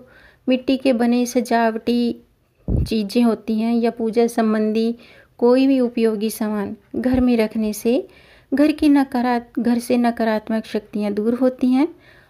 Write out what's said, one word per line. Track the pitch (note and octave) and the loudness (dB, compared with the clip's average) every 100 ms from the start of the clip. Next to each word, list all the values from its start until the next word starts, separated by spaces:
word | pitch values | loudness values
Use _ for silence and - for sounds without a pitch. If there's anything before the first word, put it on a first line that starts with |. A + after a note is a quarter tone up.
| - - - _ - | -6 -20 -20 _ -2
मिट्टी | B3+ B3+ C4 | -2 0 0
के | C4+ A#3 | 2 2
बने | A#3+ A#3+ A#3+ | 2 0 0
सजावटी | B3+ A#3+ A#3 A3+ A3 A3 A#3+ A#3+ A#3 _ _ _ _ - | -2 0 2 0 -2 -2 0 0 -4 _ _ _ _ -4
चीज़ें | - - A3 G3+ A#3+ | -2 0 -2 -2 2
होती | A#3+ G#3+ - A3 | 2 0 -2 -2
हैं | A3+ A#3 | 0 0
या | A3+ | 0
पूजा | A#3 A3+ A3 A#3 | -2 -4 0 0
संबंधी | A#3 A3 A3 G#3+ A3 A3+ A#3 - - _ - | 0 0 0 0 0 -2 -4 -12 -20 _ 0
कोई | A#3+ B3+ C4+ | 2 4 4
भी | C4+ | 2
उपयोगी | A#3+ A#3+ A3+ A3 A3 | 0 0 0 0 -4
सामान | - G#3+ G#3+ G3 A3 _ - | -4 -4 -4 -6 -10 _ -6
घर | A#3+ B3+ | -2 2
में | B3 A#3+ | 2 2
रखने | G#3+ A3+ G#3+ G#3+ | 0 -2 -4 -4
से | A#3 C4 F#4 - _ - - | -2 -2 -4 -16 _ -20 -6
घर | C#4 D4+ | 0 2
की | D4+ D4+ | 2 4
नकारात-, | C#4+ C#4 B3 B3 A#3+ A#3+ - | 4 2 0 0 -2 -4 -4
घर | A#3 A#3+ | 0 0
से | A#3+ B3 | 0 0
नकारात्मक | A#3+ A#3 A3+ G#3+ G#3+ A3 A3 | 0 0 -2 -2 -2 -6 -4
शक्तियाँ | G#3+ - G#3 G#3 | -8 -6 -6 -4
दूर | G#3 G#3+ A#3+ | -2 -2 2
होती | C4 B3+ B3+ | 0 0 0
हैं, | B3+ E4 - - - | 2 0 -4 -20 -20